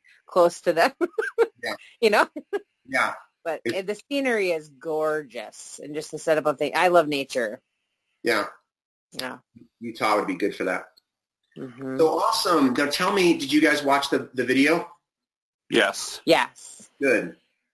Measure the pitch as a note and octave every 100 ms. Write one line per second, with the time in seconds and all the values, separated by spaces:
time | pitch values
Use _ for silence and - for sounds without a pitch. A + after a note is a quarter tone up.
0 | _ _ - F#3 E3+ - - D#3+ G#3 -
1 | F4 - A#4 - A#4 _ - A3 - -
2 | A3+ G#3 E4 D#4 - G4+ - _ - B2+
3 | G#2+ - - _ E3 D3 - F3 G3 G#3
4 | - C#4 C4+ A3+ F#3 D#3+ D3+ C3+ D#3+ D#3
5 | D#3 D#3 C#3+ A#2 G#2+ - - - C#3+ D3+
6 | D3+ D3+ E3 D3+ D3+ C#3 D3 D3 F3+ F3
7 | D3+ C#3+ C3+ C3 A2 A#2 _ _ _ _
8 | _ _ A2+ A2 G2+ - _ _ _ _
9 | _ - B2+ B2+ _ A#2 - _ A#2 -
10 | A#2 G#2 F#2+ F2+ G2+ - F#2 F#2 - _
11 | _ _ _ _ _ - C3 A#2+ C3+ C3
12 | D#3+ - G#3 - G3 E3 C3+ B2 C#3+ -
13 | F#3 G3+ F3+ D#3+ C3+ D3+ D3+ D3 C#3+ C#3
14 | - C#3+ - B2+ A#2+ C3 C#3+ E3 - -
15 | _ _ _ _ _ _ - A#2 G2+ -
16 | - - - D#3 A#2+ - - - - -
17 | C3+ A2 F2 - _ _ _